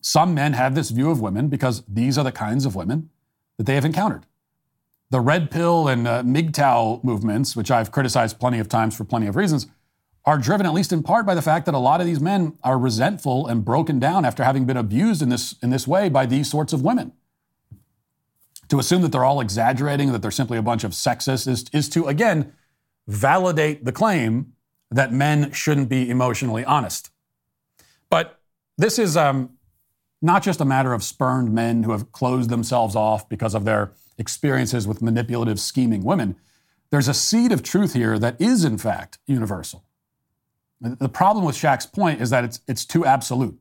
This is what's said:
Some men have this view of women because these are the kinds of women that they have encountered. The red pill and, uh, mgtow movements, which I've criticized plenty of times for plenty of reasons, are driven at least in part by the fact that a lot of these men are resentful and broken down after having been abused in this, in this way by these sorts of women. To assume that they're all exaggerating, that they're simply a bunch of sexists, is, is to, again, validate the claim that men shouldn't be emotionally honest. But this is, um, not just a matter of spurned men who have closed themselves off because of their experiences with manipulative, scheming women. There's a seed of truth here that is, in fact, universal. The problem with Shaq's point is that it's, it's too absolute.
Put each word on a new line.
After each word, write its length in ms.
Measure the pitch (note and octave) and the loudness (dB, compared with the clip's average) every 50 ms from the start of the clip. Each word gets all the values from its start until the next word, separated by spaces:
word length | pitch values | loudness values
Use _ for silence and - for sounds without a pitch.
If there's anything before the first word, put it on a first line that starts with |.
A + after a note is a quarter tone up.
Some 340 | - - - D#3 D#3+ F3+ F3 | -6 0 2 2 2 4 2
men 200 | D3 C#3 D3+ C#3+ | 0 0 0 0
have 200 | A#2+ B2+ C3 C3 | 0 0 0 0
this 160 | D3+ D3 - | 0 -2 -2
view 220 | A2+ A#2+ C3 D#3 E3 | -2 0 0 0 0
of 80 | D3 | 0
women 260 | A2+ G#2 F#2 G#2 C3+ | -2 -4 -2 -2 -2
because 380 | D3+ C3+ C3+ - C3 A#2 G#2 - | -2 -2 0 -2 -2 -2 -2 -8
these 320 | - G2+ A2 A#2 C3 C3+ C#3 | -8 -4 -2 0 0 0 0
are 60 | D3 | 0
the 80 | C3 A#2+ | -2 -4
kinds 340 | - A2 G#2 A2+ C3+ C3 | -6 -6 -2 -2 -2 -2
of 80 | C3+ F#2+ | -2 -4
women 360 | F#2+ F2 F2+ B2 D#3+ D#3 - _ _ _ _ _ _ _ _ _ | -4 -4 -4 -4 -4 -6 -8 _ _ _ _ _ _ _ _ _
that 100 | _ A2 | _ -2
they 100 | G#2 C3+ | 0 0
have 80 | C#3+ B2+ | 0 0
encountered. 420 | D#3 D#3 E3 G3 G#3+ - - - _ _ _ _ _ _ _ _ _ _ _ _ _ _ _ _ _ | 0 0 0 -2 -2 -2 -4 -12 _ _ _ _ _ _ _ _ _ _ _ _ _ _ _ _ _
The 100 | B2+ C3 | -2 0
red 280 | A#2+ B2+ D3+ F3+ D#3+ C#3+ - | 2 2 2 2 0 -2 -2
pill 340 | D#3+ E3+ E3+ E3+ E3+ D#3+ | 0 2 2 4 4 4
and, 220 | C#3+ C3 A#2+ A#2 A#2+ | 2 2 2 0 0
uh, 160 | A#2 A#2+ B2 | 0 0 0
mgtow 800 | B2 B2+ D3 E3 D#3+ D3 - C#3+ C3+ B2 A#2 A2+ A2 A2+ - - | 2 2 2 0 0 0 2 2 4 4 4 2 0 -2 -2 -2
movements, 500 | B2+ A#2 G#2 G2+ A2 G#2 A2+ C3 - - | -2 -2 0 -2 -2 0 0 -2 -2 -2
which 160 | A#2+ G#2 - | -6 -2 0
I've 220 | C3+ A#2 A2+ A2 - | 2 0 0 0 -2
criticized 480 | - C3+ B2 - C3 A#2 A2+ - - | -2 -2 0 2 0 0 0 -2 -2
plenty 180 | - B2 B2 A#2 | -2 -2 0 -2
of 100 | A2 G2+ | -4 -2
times 280 | - A2+ A2+ A2+ G#2+ | 0 0 0 0 -2
for 80 | - A2 | -6 -8
plenty 240 | - - A#2+ A2 G#2 | -4 -2 -2 -2 -2
of 80 | G2 | 0
reasons, 320 | D3+ G3+ F#3+ D#3 C#3 - - _ _ _ _ _ _ _ _ _ _ _ | 0 0 2 0 0 -2 -6 _ _ _ _ _ _ _ _ _ _ _
are 140 | - D3+ D3 | 0 2 2
driven 280 | B2 A2 F#3 G#3 G3+ | 2 0 0 2 2
at 80 | F3 D3+ | 0 0
least 180 | F3 F#3 - F3+ | 0 0 0 0
in 120 | E3 D#3 | -2 0
part 200 | - F3+ A#3 - | 2 0 0 2
by 100 | G3 F#3 | 2 0
the 60 | E3+ D3 | 0 2
fact 240 | D#3+ D#3 E3+ D#3+ | 2 0 0 0
that 80 | - D3+ | -2 -2
a 40 | C3+ | 0
lot 220 | B2 B2+ D3 F3 | 2 2 2 2
of 60 | F3+ | 2
these 140 | E3+ E3+ D3 | 0 0 0
men 380 | C#3 F3 G3+ G3 F3 D#3 D#3+ - _ | 0 0 0 0 0 -2 -4 -4 _
are 140 | C3 C3 C3 | 0 0 2
resentful 680 | A#2+ C3 A2+ G#2+ B2 E3+ G#3 F#3 - C#3+ B2+ B2+ D3+ | 2 0 0 2 0 0 0 -2 -4 -2 -2 -2 -2
and 180 | B2+ A#2 A#2 G2+ | 0 -2 -2 0
broken 360 | G2 A#2 D3 D#3+ D#3+ D3+ B2+ | 0 0 0 0 0 0 0
down 240 | A#2+ C#3+ E3+ F#3+ E3+ | 0 2 2 2 0
after 180 | B2 - - C3 | 0 0 0 0
having 220 | B2 C3+ C3+ C3 | 2 2 2 0
been 120 | B2 C3+ | 0 0
abused 460 | B2 A#2 G2+ G2 A#2+ F#3 A3+ A3 D3+ D3+ | -2 -2 -2 0 0 2 2 2 2 0
in 60 | B2 | 0
this, 260 | B2 A#2+ - - - _ - | 0 -2 -4 -8 -10 _ -2
in 80 | A#2+ | 0
this 160 | B2+ B2 - | 0 0 0
way 220 | B2 D#3 F#3+ G#3 F#3+ | 0 0 2 2 2
by 180 | C#3+ C3+ C3+ | 2 2 2
these 240 | B2 B2 C#3 D#3 - | 2 0 0 0 0
sorts 220 | - D3 D#3 C#3+ - | -2 -2 -2 0 -2
of 100 | D3 B2+ | 0 0
women. 300 | E3+ B3 B3 - - - _ _ _ _ _ _ _ _ _ _ _ - - _ _ _ _ _ _ _ _ _ _ _ _ _ _ _ - _ _ | 0 0 0 -2 -6 -12 _ _ _ _ _ _ _ _ _ _ _ -20 -20 _ _ _ _ _ _ _ _ _ _ _ _ _ _ _ -20 _ _
To 100 | - C#3 | 0 0
assume 240 | B2+ - F3+ F3+ F3+ | 2 2 2 2 2
that 100 | D#3+ - | 2 2
they're 120 | C3+ B2 | 2 2
all 160 | C3 C#3+ C#3+ | 2 2 0
exaggerating, 720 | B2 G#2 F#2+ A2 A2+ A#2+ C3 A#2+ C#3 D3 C#3+ C#3+ C#3+ C#3 B2+ | -2 -4 -2 0 2 2 2 0 0 -2 0 0 0 0 0
that 100 | A2 - | 0 -2
they're 80 | A2 | -4
simply 260 | G2+ - C3+ A2+ A#2+ A2+ | -2 -2 -4 -2 -2 -2
a 40 | G#2+ | -2
bunch 200 | A#2 A#2 A2+ - | 0 -2 -2 -2
of 80 | G#2 F2 | -4 -6
sexists, 540 | - - - A#2+ - - - C3 B2 - | -4 -2 -2 -2 -2 -2 -2 -2 -2 -2
is, 200 | C3 B2+ A#2+ - - - | -2 -4 -4 -4 -4 -2
is 160 | D3+ D3 D3 | -2 -2 0
to, 160 | - E3 E3 | 0 -2 0
again, 460 | C#3+ C#3+ D3 A#3 A3+ F#3 D#3 C#3 - - _ _ _ _ _ _ _ _ _ _ | 0 0 2 2 2 2 2 -2 -4 -8 _ _ _ _ _ _ _ _ _ _
validate 800 | - G#2 G#2 G2 C3+ D3+ F#3 F#3 F3+ F3 D3+ D#3 D3+ D3+ D3 - | -8 -6 0 2 4 4 4 4 2 2 2 0 0 0 -2 -6
the 80 | B2 B2 | -6 -2
claim 600 | - G#3+ A3 G3+ E3 A#2+ A2 A2+ A#2+ C#3+ - - _ _ _ _ _ _ _ | 0 0 2 2 2 2 0 0 -2 -4 -6 -14 _ _ _ _ _ _ _
that 220 | A#2 B2 C3+ B2+ A#2 | 0 0 0 2 2
men 400 | C3 C#3 D3 D3+ D3 D3 C#3+ D3 | 0 2 4 4 2 2 0 -2
shouldn't 360 | - - - D3+ C#3+ C#3 A#2+ | -4 -2 0 0 0 0 0
be 200 | C3 C3 B2+ A#2+ | 0 -2 0 0
emotionally 560 | A#2+ B2+ B2+ B2+ A#2 - C3 B2 A2 A2 B2 | 0 0 2 0 0 -2 -2 -4 -4 -4 -2
honest. 460 | C3+ C#3+ D3 B2 F#2 - - - - _ _ _ _ _ _ _ _ _ _ _ _ _ _ - _ _ _ _ _ | 0 0 0 0 -4 -8 -10 -12 -14 _ _ _ _ _ _ _ _ _ _ _ _ _ _ -20 _ _ _ _ _
But 320 | - D#2+ - - - _ _ _ _ _ _ _ _ - | 0 0 0 -2 -10 _ _ _ _ _ _ _ _ 0
this 200 | E3 A3+ A3+ - | 0 0 2 2
is, 180 | A3+ F#3 D3+ | 0 2 2
um, 340 | E3+ D#3 C#3+ C3+ C3+ B2+ B2 - _ _ _ _ _ _ _ _ _ _ _ _ _ - | 2 2 4 2 0 -2 -6 -10 _ _ _ _ _ _ _ _ _ _ _ _ _ 2
not 180 | E3 F3 G3 - | 4 4 4 2
just 180 | G3+ F3+ - | 0 -2 0
a 40 | D#3+ | 2
matter 280 | C#3 C3+ C3 C3+ C3 B2 | 2 2 2 2 2 0
of 100 | A2+ - | -2 -4
spurned 500 | - - _ C3+ B2+ B2+ C3 B2+ A2+ G#2+ | -8 -4 _ 0 0 2 0 0 0 0
men 300 | A2+ A#2 A#2 A#2 A#2 A2+ | 0 0 0 0 0 0
who 80 | A2+ A2+ | 0 -2
have 200 | G#2 G#2 - _ | -4 -4 -8 _
closed 360 | - C3+ B2+ B2+ B2+ B2 A2+ | -4 -2 0 0 0 0 0
themselves 460 | A#2+ A#2 A2+ - B2+ B2 A2+ G#2+ G2 | -2 -2 -2 0 0 0 0 0 0
off 340 | A2+ G#2+ A2 A2 G#2+ - _ | 0 0 0 0 -2 -4 _
because 260 | A2+ G#2+ - A2 F#2+ | -8 -4 -4 -2 -2
of 100 | A2 G2+ | -2 -2
their 260 | A2 G#2+ G#2 G#2 G2+ - _ _ _ _ - | 0 0 0 0 -2 -8 _ _ _ _ -12
experiences 680 | A2 - - - - D3 C3+ C3 B2+ A2 - A#2+ G2+ | -10 -10 -10 -4 -2 0 0 2 0 0 -2 -2 -2
with 160 | G2+ A2 - - | -2 -4 -2 -2
manipulative, 560 | A2+ A2+ A#2 A#2 A2+ A#2+ A#2+ A#2 A#2 G#2+ G2+ | 0 0 0 -2 -2 -2 -2 -2 -2 -2 -4
scheming 460 | - - - C3+ B2+ A#2 A2 G2+ F#2 | -4 -4 -2 0 0 2 0 0 0
women. 320 | A2 F#3 F#3+ A#2+ G2 F2+ _ _ _ _ _ _ _ _ _ _ _ | 0 0 0 0 -4 -6 _ _ _ _ _ _ _ _ _ _ _
There's 180 | - C#3+ C3 A#2+ | 0 0 0 0
a 60 | C#3 | 0
seed 360 | - - - - A3+ A#3+ B3 | -2 -2 0 2 2 2 2
of 120 | A3 C#3+ - | 2 0 -2
truth 320 | - - F3+ G#3 E3+ - | -2 0 0 0 2 0
here 240 | B2 A#2+ A2 A2 G#2+ | 0 0 2 0 0
that 200 | G#2+ A#2+ B2 - | 0 -2 -2 0
is, 240 | E3+ A3+ B3+ A#3+ E3+ | 0 0 2 2 2
in 140 | D3 A2+ G#2 | 0 0 -2
fact, 400 | - A2+ - - - - - - _ | -2 -4 -4 -4 -8 -14 -18 -20 _
universal. 560 | - C3+ B2+ A2 G2+ G2+ F2+ D#2+ - - E2+ _ _ _ _ _ _ _ _ _ _ _ _ _ _ _ _ _ _ _ _ | -4 -2 -2 -2 -4 -6 -8 -10 -12 -16 -18 _ _ _ _ _ _ _ _ _ _ _ _ _ _ _ _ _ _ _ _
The 280 | A#2+ A#2 B2 - C#3 C3 | -10 -8 -6 -4 -6 -6
problem 360 | - - F#3 F#3+ G#3+ A3 F#3 | -2 2 2 2 4 2 0
with 120 | D#3 C3+ | -2 -2
Shaq's 300 | - - D#3 C3+ - - | 0 0 0 0 0 -2
point 340 | - _ - G#3 E3+ D3+ A#2 | -8 _ 0 0 0 0 0
is 100 | A#2+ A#2 | -2 0
that 140 | A#2+ C3 A#2+ | 0 0 0
it's, 160 | A#2 A2+ - _ - | -2 -6 -12 _ -8
it's 160 | E3+ - - | -6 -6 -6
too 200 | - - E3 E3+ | -2 -2 0 4
absolute. 540 | C3+ B2+ C#3 - - C3 B2 A#2+ G#2+ - - | 4 2 2 2 -4 -2 -2 -2 -4 -4 -10